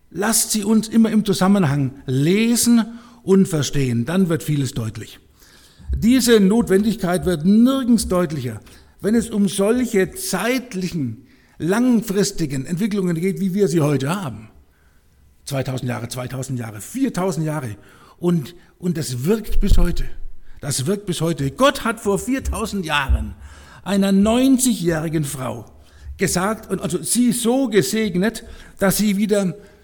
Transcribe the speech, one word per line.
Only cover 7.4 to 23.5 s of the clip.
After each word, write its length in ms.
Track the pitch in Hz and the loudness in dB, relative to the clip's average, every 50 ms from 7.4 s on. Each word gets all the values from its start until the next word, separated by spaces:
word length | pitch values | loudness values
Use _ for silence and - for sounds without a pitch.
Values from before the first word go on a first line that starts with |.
| 151 | 2
nirgends 600 | 185 208 220 233 254 269 269 262 226 240 214 - - | 4 6 6 6 4 4 0 2 2 2 2 2 0
deutlicher, 540 | 190 180 180 156 160 147 120 127 107 113 - - - - - - _ _ | 0 0 0 0 -4 -6 -6 -8 -8 -10 -14 -20 -20 -20 -20 -20 _ _
wenn 140 | - 190 226 | -4 0 0
es 160 | 233 214 - | 0 0 -2
um 180 | - 214 202 185 | -2 0 0 0
solche 640 | - - 196 208 233 247 254 - - 190 190 180 | 0 0 0 0 2 0 0 0 0 0 0 0
zeitlichen, 1120 | - - - - - 180 190 226 254 262 - - 208 185 185 170 - 170 139 120 110 - - _ _ _ _ _ _ _ | -4 -8 -8 -6 -4 -4 -2 -2 -2 -4 -4 -8 -8 -8 -6 -6 -4 -4 -4 -4 -6 -10 -16 _ _ _ _ _ _ _
langfristigen 1080 | 151 160 190 220 247 254 240 220 - - 185 208 196 - - - 170 139 139 131 131 - | -2 -2 0 2 2 4 2 2 2 0 0 0 0 0 -2 -4 -4 -4 -4 -6 -6 -6
Entwicklungen 520 | 180 160 214 220 190 208 185 180 170 160 | -4 -4 -2 -2 -2 -2 -2 -2 -2 -2
geht, 200 | 170 196 190 156 | -2 -4 -4 -2
wie 160 | 190 190 175 | -4 -4 0
wir 120 | 208 202 180 | 0 0 2
sie 140 | 156 170 | 2 2
heute 280 | 151 151 147 135 131 143 | 2 2 0 0 -2 -2
haben. 400 | 175 208 185 139 110 104 110 - - - _ _ _ _ _ _ _ _ _ _ _ _ _ _ _ _ _ | -4 -6 -6 -10 -12 -12 -16 -20 -20 -20 _ _ _ _ _ _ _ _ _ _ _ _ _ _ _ _ _
Zweitausend 440 | - 139 135 127 - 131 123 - 123 | -8 -6 -4 -4 -4 -4 -6 -4 -4
Jahre, 200 | 120 113 117 117 | -6 -6 -8 -8
zweitausend 500 | - 127 123 123 135 131 131 - 135 120 | -8 -10 -8 -8 -8 -8 -8 -6 -6 -8
Jahre, 200 | 117 113 104 104 | -8 -8 -10 -14
viertausend 640 | 98 - - 254 269 240 - 175 180 196 165 156 156 | -16 -10 -4 -2 -2 -2 -2 -2 -2 -2 -2 -2 -4
Jahre. 320 | 156 151 156 135 117 104 - - - - - - - - _ | -4 -4 -4 -6 -8 -10 -12 -16 -20 -20 -20 -20 -20 -18 _
Und, 340 | - 175 175 170 131 - - - - _ _ _ | 0 0 0 0 -2 -4 -12 -20 -20 _ _ _
und 180 | - 185 175 165 | -6 -4 -4 -4
das 260 | 151 - 127 123 127 | -4 -6 -6 -4 0
wirkt 380 | 165 220 220 214 - - - | 0 0 0 0 2 4 4
bis 160 | - 190 - - | 6 8 8 8
heute. 260 | 175 175 170 - - - - - - - - - - - - - | 8 6 4 0 0 -2 -4 -6 -8 -8 -8 -10 -10 -12 -14 -10
Das 260 | - 143 139 - 127 | -8 -6 -6 -4 -2
wirkt 200 | 147 202 202 - | -2 -4 -4 -4
bis 160 | - 175 - | -6 -4 -2
heute. 300 | 156 165 170 - 139 135 | -2 -2 -2 -2 -4 -4
Gott 340 | 135 - 262 285 285 - - | -2 2 2 2 2 0 -4
hat 160 | 220 226 226 | -4 -4 -4
vor 180 | - 208 196 190 | -2 -2 -2 -2
viertausend 680 | 196 240 262 269 - - 160 185 220 196 - 202 180 | -2 -4 -4 -4 -4 -4 -4 -4 -6 -6 -6 -6 -4
Jahren 480 | 156 151 147 139 135 - - 110 104 - - - - | -2 -2 -2 0 0 0 0 0 -6 -12 -14 -18 -20